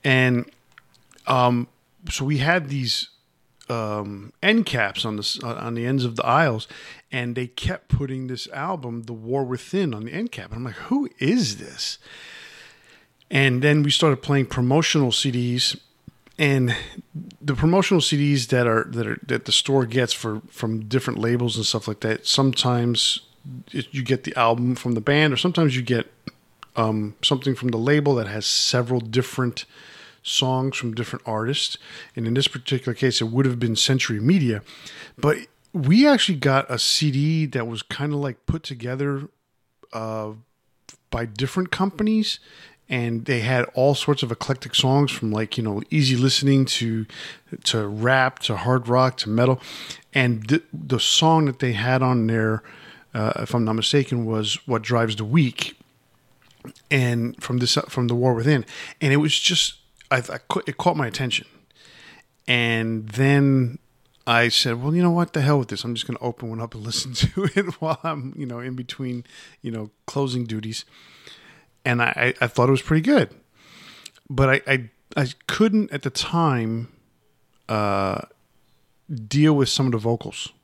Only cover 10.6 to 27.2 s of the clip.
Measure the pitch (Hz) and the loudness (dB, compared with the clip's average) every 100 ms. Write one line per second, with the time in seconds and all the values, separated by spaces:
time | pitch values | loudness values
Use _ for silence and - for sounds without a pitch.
10.6 | 123 - - 269 277 - 131 247 139 101 | -10 -10 -2 -2 -2 -2 0 2 0 -4
11.6 | 69 65 - - - - - - - - | -12 -10 -10 -10 -18 -20 -20 -20 -20 -20
12.6 | - _ _ - _ _ _ 139 139 123 | -20 _ _ -20 _ _ _ 2 4 4
13.6 | 147 151 147 - 160 131 - 139 123 - | 4 4 4 4 2 2 0 0 0 0
14.6 | 123 147 160 156 131 110 139 123 123 123 | 2 2 4 2 2 0 0 -2 -2 0
15.6 | - - _ _ - _ _ - 147 135 | -2 -4 _ _ -20 _ _ -2 2 2
16.6 | 123 120 - - - 156 - - 147 127 | 2 -2 -8 -16 -14 -14 -14 -8 -6 0
17.6 | 156 185 185 185 - 143 147 139 117 127 | 2 4 4 2 2 2 2 2 2 2
18.6 | 120 113 - 117 107 113 - 123 - - | 4 2 0 -6 -6 -6 -4 -4 0 0
19.6 | - 135 120 123 120 - 113 107 - - | 4 2 2 0 0 -2 -4 -6 -10 -6
20.6 | 113 110 107 127 127 117 113 120 120 110 | -4 -4 -2 -2 -2 -2 0 0 0 -2
21.6 | 104 113 - 104 110 110 - - 135 123 | -2 -4 -6 -6 -6 -4 -2 2 2 2
22.6 | 123 120 120 117 - - _ _ 139 127 | 0 2 0 0 0 -2 _ _ -18 -16
23.6 | - 123 - 139 123 127 - - 117 117 | -10 -10 -8 -8 -2 -2 -2 2 2 2
24.6 | 123 123 123 117 107 147 151 127 180 170 | 0 -2 -2 -2 2 2 2 2 0 2
25.6 | 156 127 120 120 - _ - _ _ _ | 2 2 0 -2 -2 _ -18 _ _ _
26.6 | - - 110 110 104 - | -10 -2 0 0 -4 -4